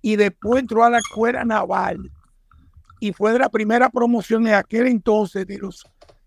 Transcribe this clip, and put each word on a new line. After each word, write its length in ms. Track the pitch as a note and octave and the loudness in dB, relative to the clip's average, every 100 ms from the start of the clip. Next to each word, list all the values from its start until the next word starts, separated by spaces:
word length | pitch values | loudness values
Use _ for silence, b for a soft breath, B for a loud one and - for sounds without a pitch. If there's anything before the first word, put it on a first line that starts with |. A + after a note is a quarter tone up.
y 140 | G#3+ G#3+ | 0 2
después 440 | G3+ - G#3 B3 | 2 0 0 0
entró 240 | B3+ A3 | 0 2
a 60 | A#3 | 4
la 80 | A#3 | 4
Escuela 480 | A3+ G#3+ A#3 B3+ A#3+ | -2 -2 -2 -2 -2
Naval 680 | G#3+ - F#3+ F#3+ F#3+ F#3+ - _ _ _ _ _ - _ - | -2 -2 -2 -2 -6 -12 -20 _ _ _ _ _ -20 _ -8
y 140 | G#3 | -8
fue 180 | F3+ G#3 | -2 0
de 60 | A#3 | 2
la 100 | C4 | 0
primera 400 | G#3+ G#3+ A#3 B3 | 0 0 2 2
promoción 580 | B3 A#3+ A#3+ F#3 A3+ A3+ | 2 0 0 0 0 2
en 60 | |
aquel 340 | G#3 - G#3+ B3+ | 2 0 -2 0
entonces 600 | A#3 - G#3+ G3+ G3 F#3 | 0 2 0 0 -6 -10
de 100 | G3 | -10
los 260 | G3 - - _ - _ | -12 -14 -20 _ -20 _